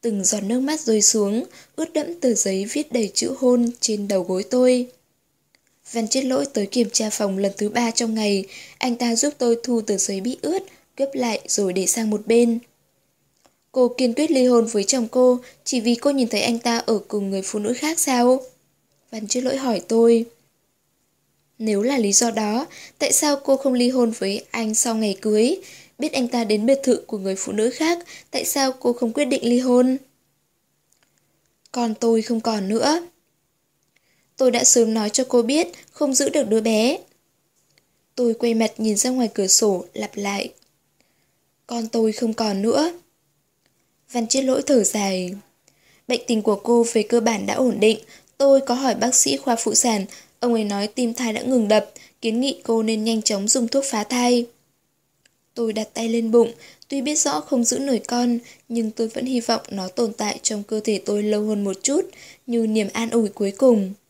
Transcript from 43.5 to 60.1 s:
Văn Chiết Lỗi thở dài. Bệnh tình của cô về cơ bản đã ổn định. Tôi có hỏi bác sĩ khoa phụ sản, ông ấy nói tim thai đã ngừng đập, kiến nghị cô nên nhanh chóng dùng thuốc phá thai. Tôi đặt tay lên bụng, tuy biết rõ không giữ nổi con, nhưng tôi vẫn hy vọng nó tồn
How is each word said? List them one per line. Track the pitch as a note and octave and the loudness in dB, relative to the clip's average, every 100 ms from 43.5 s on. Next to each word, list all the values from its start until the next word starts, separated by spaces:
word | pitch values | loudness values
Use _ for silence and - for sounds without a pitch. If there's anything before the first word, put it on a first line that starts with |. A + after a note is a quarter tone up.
| _ _ _ _ _ _ | _ _ _ _ _ _
Văn | B3 A3+ | -6 -2
Chiết | C4+ | 0
Lỗi | C4 C4+ C#4 | 0 0 2
thở | C#4 | 2
dài. | G3 G#3+ G3 F#3 F3+ G3+ _ _ _ _ _ _ - | 2 0 -2 -2 -6 -10 _ _ _ _ _ _ -4
Bệnh | A#3+ - | -4 0
tình | A3+ | -2
của | G#3+ G3+ | 0 -2
cô | - A#3+ A#3 | 2 4 4
về | A3 | 0
cơ | G#3+ A#3+ | 2 0
bản | A3+ G#3+ G3 | 2 -2 -4
đã | |
ổn | - B3+ - | 0 0 4
định. | G#3+ A3 - - _ _ | 2 2 -6 -20 _ _
Tôi | C#4 C4+ | 6 6
có | C4+ B3 | 4 -2
hỏi | C4+ G#3+ | 0 0
bác | A#3 B3+ | 0 2
sĩ | C#4+ C#4 | 0 -2
khoa | C4+ A#3 | -2 -2
phụ | - G#3+ | 0 0
sản, | B3 G#3+ F#3+ - - _ | 0 0 -4 -12 -20 _
ông | B3 | 0
ấy | A#3 | 0
nói | G#3+ G3+ G#3 | 0 -4 -4
tim | - A#3+ | -2 -4
thai | A#3 A#3+ | -2 -4
đã | G#3+ | -4
ngừng | - C4 G#3 | 0 0 4
đập, | G#3+ G#3 - - _ | 2 2 -14 -20 _
kiến | A3+ A3+ | -4 -2
nghị | C4+ - | -2 -4
cô | - A3+ | -2 0
nên | A3 A3 | 0 -2
nhanh | A3 A3+ | -2 -2
chóng | G#3+ G#3 G3+ | -2 -2 0
dùng | C4+ A3+ | 0 2
thuốc | C4+ C4+ | 0 -2
phá | A3 | -4
thai. | G#3 B3 B3 B3 A#3+ _ _ _ _ _ _ _ _ _ _ | -4 0 2 2 0 _ _ _ _ _ _ _ _ _ _
Tôi | - A3+ | -6 -4
đặt | G#3+ G#3+ | -4 -6
tay | - A3+ | -6 -2
lên | A#3 A3+ | -2 4
bụng, | A#3 A3+ - - - _ | 4 4 0 -20 -20 _
tuy | C#4 | -6
biết | C4 D4+ | -2 0
rõ | C#4+ D4+ | 0 -2
không | D4 B3+ | -2 0
giữ | A#3 B3 | 0 0
nổi | C#4 A#3+ - | 0 -2 -2
con, | A#3+ A#3+ A#3+ - - _ | -2 0 0 -4 -20 _
nhưng | A#3 A3 | -4 -4
tôi | - A3 | -4 -6
vẫn | - B3+ | -4 -4
hy | B3+ | -4
vọng | A#3 A3+ - | -2 -2 -2
nó | G3 F#3 | -10 -8
tồn | - A3+ | -2 -4